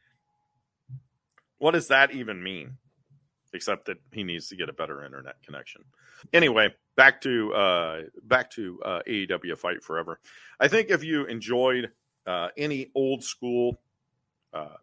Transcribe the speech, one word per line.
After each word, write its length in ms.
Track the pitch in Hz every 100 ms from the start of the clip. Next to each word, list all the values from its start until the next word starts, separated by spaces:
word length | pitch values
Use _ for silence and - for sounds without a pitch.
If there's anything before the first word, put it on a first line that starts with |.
| _ _ _ _ _ _ _ _ - 131 - _ _ _ _ _
what 120 | 147
does 180 | 170 160
that 240 | 135 139
even 300 | 131 113 95
mean? 360 | 92 92 69 131 _ _ _ _ _ _ _
Except 320 | 92 - 98 -
that 120 | 90 _
he 120 | 107
needs 240 | 95 85 -
to 80 | 92
get 120 | 78
a 40 |
better 320 | 76 78 71
internet 380 | 71 69 65 -
connection. 400 | - 69 - - _ _ _ - -
Anyway, 420 | 170 156 110 104 - _ -
back 240 | 135 -
to, 340 | 139 120 107
uh, 480 | - 98 87 82 80 78 -
back 260 | 113 127 123
to, 320 | - 98 90
uh, 160 | - 87 -
A 40 |
E 160 | 107 95
W 280 | 87 87
Fight 300 | 78 90 90
Forever. 340 | - 82 82 80 - - - -
I 80 | 143
think 240 | 214 202
if 140 | 170
you 200 | 160 151
enjoyed, 680 | 139 113 101 123 127 127 113 _ _ _ -
uh, 220 | 90 87 -
any 340 | 147 139 127 135
old 260 | 135 135
school, 580 | - - 123 120 120 117 _ _ _ _ _ _ _
uh, 220 | 80 76 80